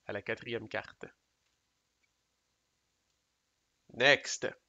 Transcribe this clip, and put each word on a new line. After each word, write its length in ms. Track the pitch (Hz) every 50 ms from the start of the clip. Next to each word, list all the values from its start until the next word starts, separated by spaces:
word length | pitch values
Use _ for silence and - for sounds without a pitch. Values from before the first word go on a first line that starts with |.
| _ -
à 60 | 101
la 80 | 101 -
quatrième 440 | - 113 - - 123 117 110 110 110
carte. 380 | - 98 - - - - - - - _ _ _ _ _ _ _ _ _ _ _ _ _ _ _ _ _ _ _ _ _ _ _ _ _ _ _ _ _ _ _ _ _ _ _ _ _ _ _ _ _ _ _ _ _ _ _ _ _ _ _ _ _ _ _ -
Next. 540 | 110 123 143 139 131 - - - - - - - - _